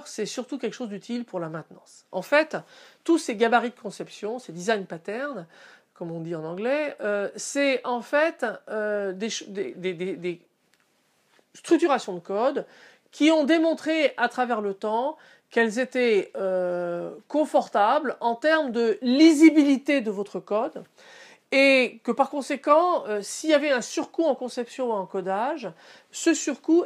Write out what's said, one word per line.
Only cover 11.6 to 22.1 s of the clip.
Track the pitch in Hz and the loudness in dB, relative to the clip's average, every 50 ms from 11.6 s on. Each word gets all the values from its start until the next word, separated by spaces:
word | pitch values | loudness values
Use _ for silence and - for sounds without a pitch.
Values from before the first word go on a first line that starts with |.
| - - 339 311 330 349 262 233 - - 190 | -2 2 2 2 4 2 0 0 -2 -4 -10
de | 180 | -10
code | - - 196 202 233 269 294 247 - - - - - - _ _ _ _ | -8 -6 -4 -2 0 0 -2 -2 -6 -10 -12 -20 -20 -20 _ _ _ _
qui | - - 285 302 320 | -4 0 4 4 4
ont | 320 294 | 4 4
démontré | 240 320 339 320 330 311 247 - 294 320 320 302 254 - | 4 2 2 2 2 0 -2 -2 -2 0 2 0 0 0
à | - 233 240 | 0 -2 -2
travers | - - 254 233 240 214 | -2 -2 -4 -2 -2 -2
le | 208 202 196 | -2 -4 -6
temps | 196 - 214 214 226 254 285 311 - - - - _ _ _ | -6 -4 -4 -2 -2 -2 -4 -6 -8 -14 -20 -20 _ _ _
qu'elles | - 240 226 226 196 233 | 0 2 2 2 2 0
étaient, | 262 262 - 254 247 240 220 196 - - - | -4 -2 0 0 2 2 4 2 0 -2 -4
euh, | - 190 190 185 185 180 180 175 175 175 175 175 175 170 170 160 156 - | -6 -4 -2 0 0 0 -2 -2 -4 -4 -4 -6 -6 -8 -8 -10 -14 -10
confortables | - - 294 302 247 - 294 - - - 233 202 214 262 302 311 240 - - | -4 0 0 0 2 2 0 0 2 2 2 2 4 2 2 0 -2 -4 -4
en | - 233 233 | -2 -2 -2
termes | 233 - 302 320 320 311 262 | 0 2 2 2 2 0 0
de | 214 233 233 226 202 - - | -2 0 0 0 0 0 0
lisibilité | 247 247 277 320 330 320 277 320 320 294 311 285 285 277 247 - - 294 277 220 | 2 4 8 8 8 8 10 8 8 10 8 6 6 4 2 2 2 0 0 0
de | 220 | -2
votre | 202 196 202 196 - 190 | -4 -6 -6 -8 -8 -10
code, | 165 - 208 208 240 302 - - 175 - _ _ - - - - - - - _ _ _ | -6 -2 -2 -2 -2 -2 -6 -10 -16 -18 _ _ -20 -20 -20 -20 -20 -20 -20 _ _ _
et | - 269 277 277 269 262 254 226 - 226 - | 4 6 6 8 6 6 4 2 -2 -4 -4
que | - | -2